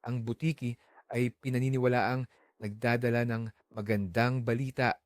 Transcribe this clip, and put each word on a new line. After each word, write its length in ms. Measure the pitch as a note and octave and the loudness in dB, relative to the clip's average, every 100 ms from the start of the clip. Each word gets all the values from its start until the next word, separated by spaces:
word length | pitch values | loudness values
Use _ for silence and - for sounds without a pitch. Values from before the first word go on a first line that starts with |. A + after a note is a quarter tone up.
Ang 220 | A#2+ B2 | -4 -4
butiki 500 | A2+ A#2 D#3+ D#3 B2 A#2+ _ - _ | -4 -2 -2 -2 -6 -6 _ -20 _
ay 180 | A#2+ B2 | -2 -2
pinaniniwalaang 920 | - C3 B2 C3 C3 B2 B2 G#2+ B2+ B2 _ _ _ | -2 -4 0 0 2 4 4 2 0 -6 _ _ _
nagdadala 640 | G#2+ G#2+ A#2+ A#2+ A#2+ A#2 A#2+ | -8 -2 0 2 2 0 0
ng 160 | A2+ A2+ - _ | -2 -6 -12 _
magandang 680 | - G#2 G#2+ G2 F2+ A#2+ B2+ | -10 0 0 0 2 2 0
balita 560 | A#2 A#2 C3+ - B2 - | 0 -2 -2 0 0 0